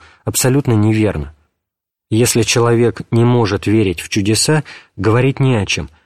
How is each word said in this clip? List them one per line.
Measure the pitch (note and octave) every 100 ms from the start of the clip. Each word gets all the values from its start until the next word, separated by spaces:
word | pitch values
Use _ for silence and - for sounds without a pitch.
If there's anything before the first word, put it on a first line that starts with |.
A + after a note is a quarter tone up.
| - _
абсолютно | - - C3 C3+ D3
неверно. | A2 G#2+ A2 G#2+ E2 C#2 - _ _ _ _ _ _ _
Если | A2 A#2+ A#2
человек | A2 B2 A#2 A#2 A#2 - -
не | A#2
может | A#2+ B2 G#2+ G2 -
верить | A2 G2 E2+
в | -
чудеса, | A2 G2 A2 - D#3 - - - -
говорить | A2 A2+ C3 C3+
не | C3 A#2+
о | F#2+
чем. | - D2+ _